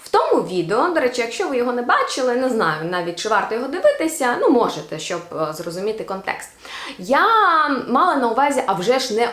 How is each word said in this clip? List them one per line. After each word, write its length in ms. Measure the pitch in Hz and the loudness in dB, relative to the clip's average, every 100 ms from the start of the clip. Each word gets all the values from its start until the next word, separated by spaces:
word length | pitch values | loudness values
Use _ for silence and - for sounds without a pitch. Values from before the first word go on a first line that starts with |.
В 60 | - | -2
тому 340 | 415 571 339 | 0 2 2
відео, 460 | 170 185 160 220 339 | 0 -2 0 2 2
до 120 | 320 | 2
речі, 200 | 254 247 | 0 0
якщо 280 | 233 - 359 | -4 -4 -2
ви 80 | 262 | 0
його 160 | 247 | 0
не 100 | 240 | -2
бачили, 520 | 240 571 508 - 254 | 0 0 0 0 0
не 140 | 240 262 | 0 0
знаю 420 | 226 170 156 165 | 0 0 0 -4
навіть, 260 | 180 170 170 | -4 -4 -4
чи 120 | 214 | 0
варто 260 | 208 - | 0 0
його 140 | 220 269 | -4 -4
дивитися, 680 | 330 - 571 320 - 254 - | 2 2 4 0 0 -2 2
ну, 100 | 480 | 4
можете, 480 | 247 196 156 - 156 | 4 2 -2 -8 -8
щоб, 220 | - 175 170 | -6 -8 -6
е, 200 | 151 156 | -4 -4
зрозуміти 520 | 156 170 170 202 220 | -4 -8 -6 -6 -6
контекст. 440 | - 190 - - - - - - - - | -6 -8 -6 -8 -10 -18 -16 -14 -12 -10
Я 280 | 180 277 392 453 392 320 294 269 - | 0 2 4 4 4 4 2 -2 0
мала 280 | 254 359 285 | 2 2 2
на 140 | 240 | 2
увазі, 320 | 220 285 262 - | 2 2 2 0
а 60 | |
вже 260 | 175 185 254 | 0 2 0
ж 160 | 254 | 0
не 140 | 214 233 | 0 0